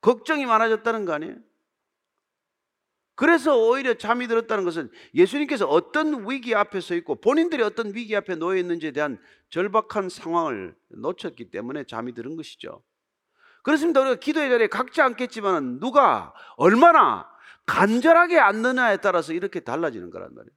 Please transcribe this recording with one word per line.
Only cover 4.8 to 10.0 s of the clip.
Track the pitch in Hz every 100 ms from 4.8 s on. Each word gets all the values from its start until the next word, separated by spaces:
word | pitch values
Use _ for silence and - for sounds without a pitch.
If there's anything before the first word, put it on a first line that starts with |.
| 127 - -
예수님께서 | - 190 277 294 277 165
어떤 | 151 - 302 311 294 202
위기 | 269 240
앞에 | 220 208 196
서 | 170
있고 | 175 170
본인들이 | 233 208 285 339 311
어떤 | 214 208 220
위기 | 202 226
앞에 | 208 - 175
놓여 | 170 190
있는지에 | 175 170 156
대한 | 135 151 117 _ _ _
절박한 | 160 196 208 214 214